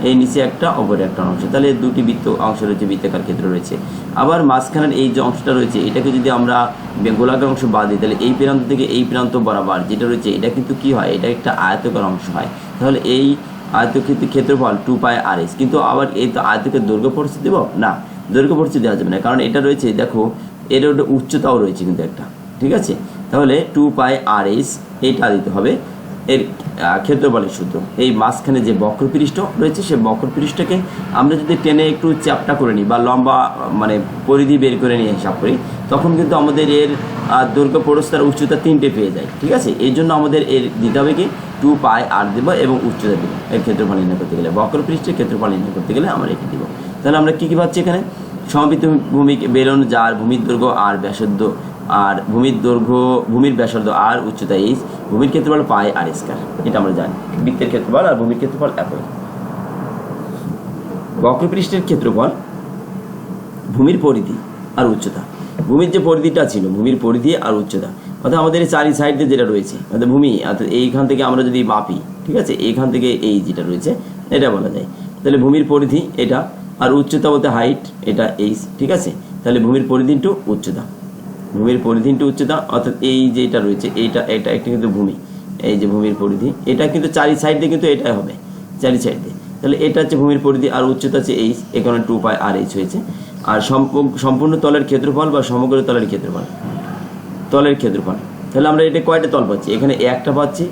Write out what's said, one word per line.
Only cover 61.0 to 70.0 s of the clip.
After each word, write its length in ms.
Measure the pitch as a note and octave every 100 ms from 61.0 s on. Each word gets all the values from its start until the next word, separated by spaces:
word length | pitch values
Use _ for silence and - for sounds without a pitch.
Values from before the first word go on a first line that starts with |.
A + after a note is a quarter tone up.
| - -
বক্রপৃষ্ঠের 600 | A#2+ B2+ E3+ F#3 F3 F#3+ F3+
ক্ষেত্রফল, 420 | D#3 A#2+ G2+ C3 - - - - - - - - - - - - - -
ভূমির 240 | - C3+ F3+
পরিধি 320 | D3+ A#2 F#2 A2+ - - - -
আর 80 | B2
উচ্চতা, 280 | G#2+ G2+ - - - - - -
ভূমির 220 | C#3 F3
যে 60 | F#3 E3
পরিধিটা 340 | D#3+ D#3+ D#3 C#3+
ছিল, 120 | G#2 F#2 G2
ভূমির 220 | A#2 B2+
পরিধি 260 | A#2 A#2+ C3 - A2+
আর 80 | G#2+
উচ্চতা, 280 | G2 G2 F#2 - - -
অর্থাৎ 160 | B2+ E3
আমাদের 180 | D#3+ E3
এই 60 | D#3+
চারি 160 | D#3+ D3+ C#3+
সাইড 140 | D3 C#3
দিয়ে 120 | C#3+
যেটা 140 | C3 A2+
রয়েছে, 240 | G#2 F#2 - -
অর্থাৎ 160 | G#2+